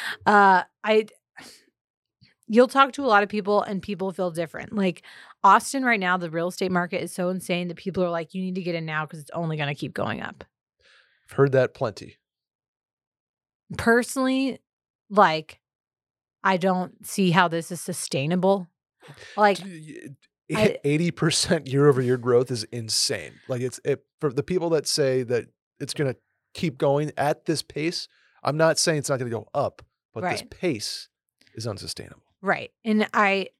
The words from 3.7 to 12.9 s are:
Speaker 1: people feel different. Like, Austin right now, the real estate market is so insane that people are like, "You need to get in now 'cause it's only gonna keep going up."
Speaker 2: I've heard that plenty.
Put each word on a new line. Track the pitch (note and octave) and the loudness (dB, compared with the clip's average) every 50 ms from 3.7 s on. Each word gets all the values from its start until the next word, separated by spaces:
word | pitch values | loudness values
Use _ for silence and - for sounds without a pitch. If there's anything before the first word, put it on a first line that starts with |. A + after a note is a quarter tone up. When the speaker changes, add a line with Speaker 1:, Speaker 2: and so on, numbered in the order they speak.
| G#3 F#3 - | -4 -8 -6
Speaker 1:
people | - G3+ E3+ G3 F#3+ F3 | -6 -6 -6 -6 -6 -4
feel | - F#3 F3+ D#3+ | -4 -4 -4 -2
different. | E3 E3 D#3 - E3 - - A#3+ | -4 -6 -6 -6 -10 -10 -6 -4
Like, | G3+ G3 F#3 E3 - - - - - - - - _ - | -2 0 0 -2 -4 -10 -20 -20 -20 -20 -20 -6 _ 6
Austin | G3 G3 A3+ - - - C4+ C4 | 8 8 6 6 2 -4 -2 0
right | B3 A#3 G#3 | 0 0 2
now, | F#3 F3+ F3+ | 2 0 0
the | F#3 F3 E3 | 0 -2 -4
real | D#3 E3 E3+ F3+ | -4 -2 -2 -4
estate | F3+ - G3+ F#3 F#3 | -4 -2 -2 0 0
market | F3 F3 E3+ G3 F3+ E3 | 0 0 -2 -4 -6 -6
is | F3 - | -6 -6
so | - F3+ F3+ | -4 -4 -2
insane | F#3 F3+ - - F3+ F3 F3+ E3+ | -4 -4 -4 -4 -4 -4 -4 -6
that | E3+ | -8
people | - - G3 D#3+ F#3+ F3+ | -8 -8 -6 -2 -2 -2
are | F3 | -2
like, | E3+ E3+ E3 - - | -2 -4 -6 -8 -8
"You | F#3+ F#3 | -8 -6
need | F#3 F#3 | -6 -6
to | F#3+ F3 | -6 -4
get | F3+ E3+ | -4 -4
in | E3 D#3+ | -6 -6
now | D#3+ D3+ D#3 D#3 | -6 -4 -4 -6
'cause | D3 - D#3 | -6 -8 -16
it's | D3 - | -16 -10
only | - E3 E3+ D#3+ D#3 | -8 -6 -4 -4 -2
gonna | D3+ D3 C#3+ D3 | -4 -4 -4 -4
keep | - D#3+ C3+ - | -6 -8 -8 -6
going | - G2+ G#2+ - - | -4 -4 -4 -4 -6
up." | - - - - - _ _ _ _ _ _ _ _ _ _ _ _ _ _ _ _ | -8 -12 -12 -14 -20 _ _ _ _ _ _ _ _ _ _ _ _ _ _ _ _
Speaker 2:
I've | - - | -6 0
heard | - C#3 C#3 C3 | 2 2 4 4
that | C3 B2+ - - | 4 2 2 0
plenty. | - C3+ A2+ G2 - - - - _ _ _ _ _ _ _ _ _ _ _ _ _ _ _ | -4 -6 -6 -6 -8 -16 -20 -20 _ _ _ _ _ _ _ _ _ _ _ _ _ _ _